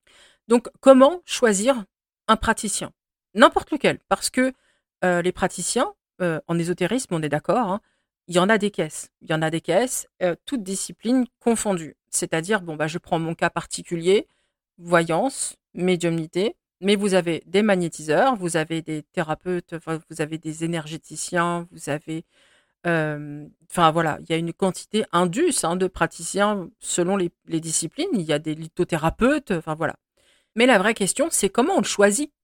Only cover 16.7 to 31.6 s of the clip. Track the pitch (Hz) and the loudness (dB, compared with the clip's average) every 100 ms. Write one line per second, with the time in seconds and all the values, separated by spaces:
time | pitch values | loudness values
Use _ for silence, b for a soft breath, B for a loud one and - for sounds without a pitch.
16.7 | _ 190 208 208 185 175 160 - 185 214 | _ 0 2 2 2 2 -2 -2 2 2
17.7 | 185 170 - 156 151 262 233 175 165 156 | 2 0 -4 0 2 2 2 -2 -2 -2
18.7 | 165 160 156 - - 156 151 180 180 - | -4 -6 -10 -8 -6 -4 -6 -4 -6 -6
19.7 | 160 160 160 - 160 151 160 156 156 165 | -10 -8 -8 -8 -8 -6 -6 -8 -6 -4
20.7 | 170 151 160 - 156 - 175 170 170 170 | -4 -6 -12 -12 -12 -4 -2 0 -2 -8
21.7 | 165 156 151 - 160 - _ _ _ _ | -12 -6 -6 -6 -10 -10 _ _ _ _
22.7 | _ 175 165 151 147 147 147 147 - _ | _ -2 0 -2 -4 -10 -12 -16 -20 _
23.7 | - 165 165 160 - 160 165 165 - 190 | 2 4 4 0 -2 -2 -2 -2 -2 -2
24.7 | - - 214 - 170 180 185 349 254 165 | -2 -4 -4 0 2 2 2 0 0 -2
25.7 | 180 185 - 165 - 170 190 208 208 165 | 0 -2 0 -4 -4 -6 0 0 0 -6
26.7 | - - - 175 196 175 - - 160 160 | -12 -6 -2 0 0 -2 -6 -6 -6 -4
27.7 | - 165 - 381 254 160 147 156 156 160 | -4 -6 -6 -2 -2 0 -2 -2 -6 -8
28.7 | - 175 170 160 - 240 294 - 175 160 | -4 -2 0 -2 2 2 2 -2 -4 -4
29.7 | 156 160 - _ _ _ _ _ 214 254 | -4 -4 -6 _ _ _ _ _ 2 4
30.7 | 214 202 226 185 - 320 - 196 - | 6 4 0 -2 0 -2 0 0 2